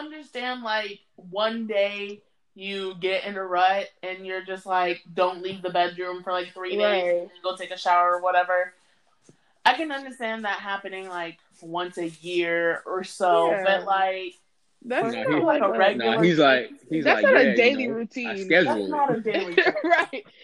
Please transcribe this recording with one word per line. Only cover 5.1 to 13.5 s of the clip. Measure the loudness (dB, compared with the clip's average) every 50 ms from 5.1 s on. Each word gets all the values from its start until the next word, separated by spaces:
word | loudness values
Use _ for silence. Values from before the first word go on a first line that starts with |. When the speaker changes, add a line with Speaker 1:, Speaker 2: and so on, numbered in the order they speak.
| -2
Speaker 1:
"Don't | 0 0 0 0 -2 -6
leave | -8 -8 -6 -6
the | -2
bedroom | 0 0 0 0 -2 -4 -8 -8 -8 -8 -6
for, | -6 -4
like, | -4 -4 -6 -10
three | -12 -8 -6 -2
days | 0 2 2 2 2 2
Speaker 2:
Right. | 0 0 0
Speaker 1:
and | -2 -6 -12 -8 -8
go | -8 -6
take | -6 -8 -10
a | -10 -6
shower | 0 2 4 4 4 4 2
or | 2
whatever." | 2 2 2 2 2 2 2 0 0 -2 -8 _ _ _ _ _ _ _ _ _ _ -20 _ _ _ _ _ _ _
I | 2 2
can | 2 -2 -6 -6
understand | -8 -10 -12 -12 -8 -8 -6 -6 -6 -4
that | -6 -6 -6
happening, | -6 -6 -8 -8 -8 -10 -12 -12 -12 -10
like, | -10 -10 -10 -10 -12 -16 _ _ _ _ -16
once | -10 -8 -8 -8 -8 -8 -8
a | -8 -8
year | -10 -12 -10 -4 -2 -2 0 0 0 0 0 0 -2 -2 -6
or | -6 -6 -6 -6
so, | -8 -6 -2 2 4 4 4 4 2